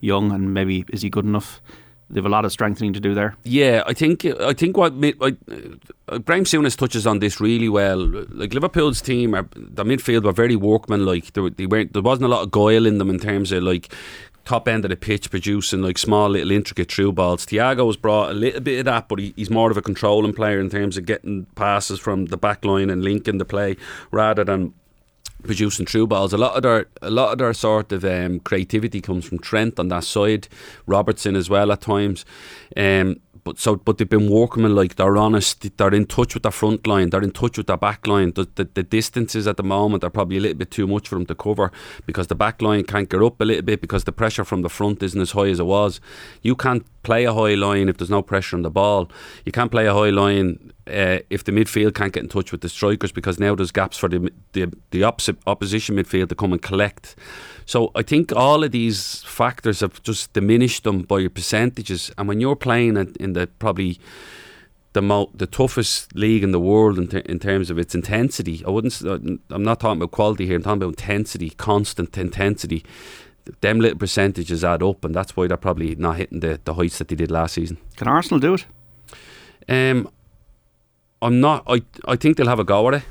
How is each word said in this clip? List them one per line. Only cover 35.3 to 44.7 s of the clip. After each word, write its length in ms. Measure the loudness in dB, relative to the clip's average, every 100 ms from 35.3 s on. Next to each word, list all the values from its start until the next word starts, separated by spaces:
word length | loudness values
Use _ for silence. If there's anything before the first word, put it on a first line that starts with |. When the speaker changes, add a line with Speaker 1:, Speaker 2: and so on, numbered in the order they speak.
| 4 0 -4 -10 0
Speaker 2:
They're 160 | 2
in 120 | 4 2
touch 280 | 0 0
with 80 | 0
their 100 | -4
front 360 | 0 0 0 0
line. 220 | 2 2
They're 120 | 2
in 80 | -2
touch 260 | -2 -4 -2
with 120 | -2
their 80 | 0
back 300 | 0 -2 0
line. 260 | 2 2
The, 160 | 0 -6 -4
the, 80 |
the 180 | -6 -4
distances 640 | -2 -2 -2 -4 -4 -2 -2
at 100 | -2
the 60 |
moment 400 | -2 0 2 0
are 80 | -2
probably 280 | -2 -2 0
a 20 |
little 180 | -2 -4
bit 140 | -8
too 160 | -4 -2
much 200 | -2 -4
for 60 |
them 100 | -6 -6
to 100 | -6
cover 340 | -4 -2 -2 -4 -20 -18
because 220 | -10 -6 -4
the 80 |
back 260 | 0 -2 0
line 220 | 0 0
can't 260 | 0 -4 -2
get 140 | 2
up 180 | 2 2
a 40 |
little 180 | 0 0
bit 180 | 0 -2
because 240 | -2 -4
the 80 | -4
pressure 320 | -2 -2 -2
from 180 | -2 -2
the 60 |
front 360 | -2